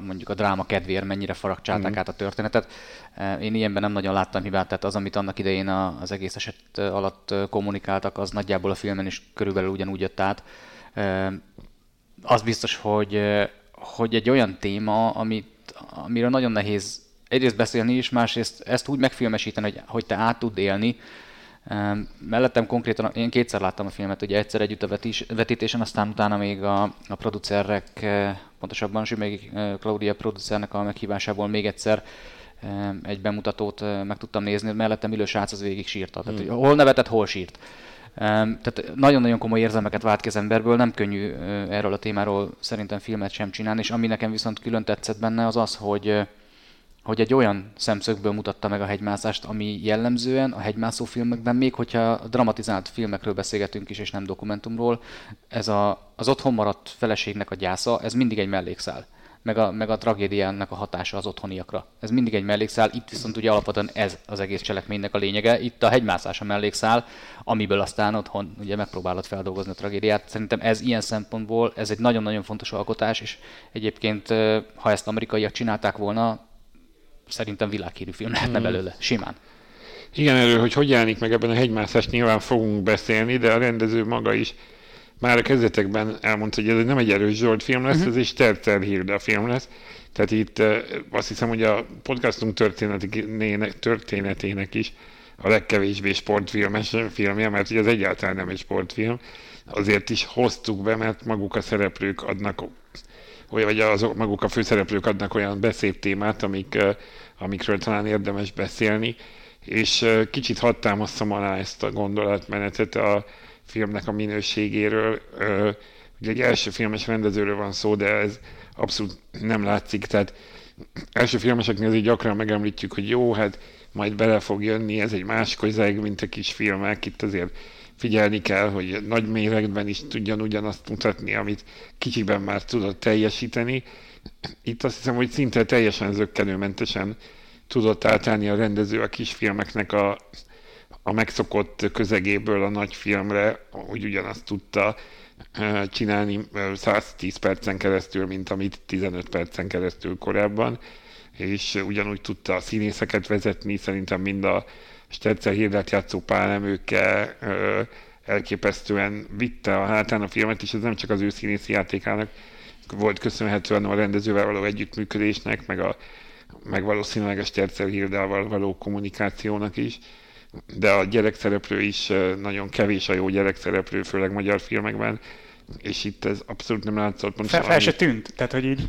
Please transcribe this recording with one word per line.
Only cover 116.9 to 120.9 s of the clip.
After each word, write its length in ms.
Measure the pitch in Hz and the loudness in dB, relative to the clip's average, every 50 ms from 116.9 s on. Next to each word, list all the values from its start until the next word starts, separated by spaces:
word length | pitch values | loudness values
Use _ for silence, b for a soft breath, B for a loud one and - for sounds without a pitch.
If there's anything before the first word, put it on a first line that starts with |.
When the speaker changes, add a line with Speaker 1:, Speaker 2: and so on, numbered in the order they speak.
| 107 104 - | -2 -2 -2
Speaker 2:
rendezőről 480 | 113 113 110 107 104 95 107 101 101 104 | -2 0 2 2 2 2 2 0 0 0
van 160 | 101 104 101 | -2 -4 -4
szó, 240 | 95 - - 107 107 | -4 -2 2 2 2
de 120 | 101 101 101 107 | 4 4 2 2
ez 260 | 104 104 101 104 - B B B B B B B | 2 2 0 -2 -6 B B B B B B B
abszolút 420 | - 110 101 - - 104 92 - - - - - - | -4 -4 -2 -2 -4 -4 -6 -8 -12 -18 -16 -10 -6
nem 220 | 107 110 110 107 101 | -2 0 0 0 2
látszik. 420 | 101 104 98 - - - 98 95 | 2 0 0 0 -2 -4 -4 -2
Tehát 280 | - - 101 101 - B B B B B B B B B B - - | 2 2 2 2 0 B B B B B B B B B B -20 -16